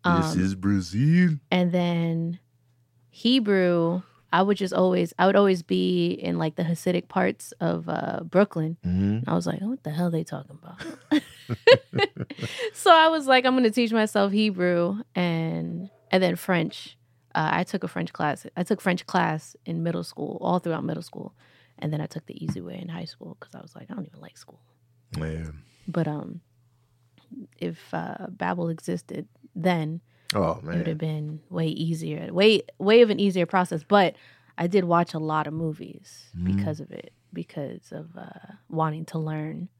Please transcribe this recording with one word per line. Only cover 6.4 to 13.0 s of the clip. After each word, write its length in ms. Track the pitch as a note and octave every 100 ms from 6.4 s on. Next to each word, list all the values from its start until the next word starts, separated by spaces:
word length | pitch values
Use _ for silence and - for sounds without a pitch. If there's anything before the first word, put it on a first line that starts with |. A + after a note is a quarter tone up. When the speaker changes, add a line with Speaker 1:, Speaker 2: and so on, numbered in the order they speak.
| D#3+ -
Speaker 2:
the 60 |
Hasidic 440 | E3+ E3+ F3+ F3 -
parts 440 | F#3+ F#3+ A3+ - -
of, 280 | F3 E3+ E3
uh, 320 | - - -
Brooklyn. 540 | E3+ F3+ G3+ E3+ D#3 E3+
Speaker 1:
Mm-hmm. 180 | F2+ F#2 G2 G#2+
Speaker 2:
And 100 | -
I 60 |
was 120 | E3+ F3
like, 140 | -
"Oh, 60 | G3+
what 160 | C4
the 60 | -
hell 200 | D3+ F3
they 140 | E3
talking 340 | E3 C#3+ C#3+ D3
about?" 180 | - F3+ E4 - _
<laughs> 100 | D4+ - - - A#2+ - B4+ - - G4 - - - - - A4+
So 160 | - G4
I 180 | E4